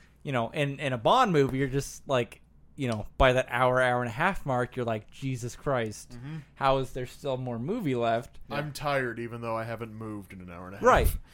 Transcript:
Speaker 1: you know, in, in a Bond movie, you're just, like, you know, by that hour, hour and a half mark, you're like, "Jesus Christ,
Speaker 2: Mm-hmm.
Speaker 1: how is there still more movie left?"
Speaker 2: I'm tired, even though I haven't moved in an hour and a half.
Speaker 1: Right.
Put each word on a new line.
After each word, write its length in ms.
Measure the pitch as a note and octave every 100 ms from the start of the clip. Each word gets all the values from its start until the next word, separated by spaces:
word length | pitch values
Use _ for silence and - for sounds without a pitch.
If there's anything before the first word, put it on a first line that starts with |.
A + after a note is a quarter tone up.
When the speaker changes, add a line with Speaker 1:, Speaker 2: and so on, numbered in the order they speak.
| - _
Speaker 1:
you 80 | -
know, 180 | C3 A2+
in, 280 | - C#3+ C#3
in 140 | D3+
a 40 | B2
Bond 360 | A#2 A#3 B3
movie, 240 | D#3+ C3+ C3
you're 100 | C#3
just, 400 | C3+ - - -
like, 320 | C3 A#2 - - - - -
you 120 | C3
know, 160 | A2 - -
by 160 | C3+
that 140 | B2+ B2+
hour, 320 | B2 B2+ B2+
hour 200 | B2+ B2
and 80 | A#2+
a 40 |
half 320 | A2 F3 F#3 C#3+
mark, 300 | B2 B2 -
you're 80 | A#2
like, 260 | A2 -
"Jesus 440 | - C3+ B2+ A#2+ -
Christ, 560 | - C3 A2 G#2 -
Speaker 2:
Mm-hmm. 240 | B2 C3+ D#3 C3+ -
Speaker 1:
how 220 | C3+ C3+
is 120 | B2+
there 140 | C#3 B2
still 300 | - C#3+ B2+
more 220 | B2+ A#2
movie 340 | B2+ A#3+ E3 B2
left?" 440 | A#2 A2+ B2 - -
Speaker 2:
I'm 220 | C#3+ D3+
tired, 480 | C3+ D3 C#3 B2+ A2+
even 220 | A#2 A#2
though 140 | A#2 A2+
I 60 | A2+
haven't 280 | A2+ A2+
moved 380 | A2 A2 G#2 G2
in 60 | G2
an 80 | F2+
hour 160 | F2 F#2
and 80 | G2+
a 20 |
half. 80 | A#3
Speaker 1:
Right. 240 | G#3 A#2+ - -